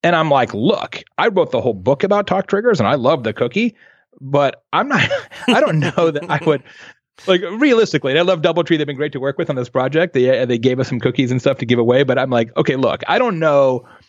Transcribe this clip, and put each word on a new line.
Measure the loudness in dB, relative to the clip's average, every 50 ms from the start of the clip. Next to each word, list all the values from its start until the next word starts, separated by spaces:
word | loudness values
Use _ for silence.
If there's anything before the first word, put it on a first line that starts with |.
| 2
And | 2 2
I'm | 2 2 2
like, | 2 2 2 0 -2
"Look, | -2 0 0 0 -2 -6 -10 -12 -16 -18 _ _ -2
I | -2 0
wrote | 2 0 -2 0
the | -2 -2
whole | -2 -2 -4
book | -2 -2 -2 0 0 0
about | 0 0 0 0 0
talk | -2 -2 0 -2
triggers | -2 0 2 0 2 2
and | 2 2
I | 2
love | 2 2 0 0 0 -2
the | -6 -4
cookie, | -4 -4 -2 0 -2 -2 -2 -4 _ _ _ _ _ _ _ _ _
but | -14 -2 0 0 0 0 -2 _ _ _ -2
I'm | -2 -2 0
not, | 0 0 0 0 -2 -6 -6 -10
<laughs> | -20 -8 -2 0
I | 2 2
don't | 2 2 0 0
know | -2 -2 0 0 0 0
that | -2 -4 -6 -4
I | -6 -2 0
would," | 0 0 0 -2 -12 -20 -20 -20 -20 -20 _ _ _ _ _ -2 0
like | 0 0
realistically, | 0 -4 -2 0 2 4 4 4 2 0 0 -2 -2 0
and | 0 2
I | 2
love | 2 0 0
DoubleTree. | 0 0 0 0 0 0 0 0
They've | 0 -4
been | -4 -6
great | -6 -6 -6
to | -4
work | -4 -4 -4 -4
with | -4 -4
on | -4
this | -6 -6 -4
project. | _ -2 -2 0 0 0 0 0 2
They, | 0 2 2 2 2 0
they | 0 -2 2
gave | 2 0 2 0
us | -2 -4
some | -4 -2
cookies | -2 -2 0 0 0 0
and | 0 0
stuff | 0 0 0 0
to | 0
give | 0 0 2
away, | 4 4 4 4 4
but | 2 2 0
I'm | 0 0
like, | 0 0 0 0 -2 -2
"Okay, | 0 0 0
look, | 0 0 0 -2 -2 -2 -2
I | 0 0
don't | 0 0 -2 0
know | 0 2 4 4 4 2 2 -2 -6 -12 -20 -20 _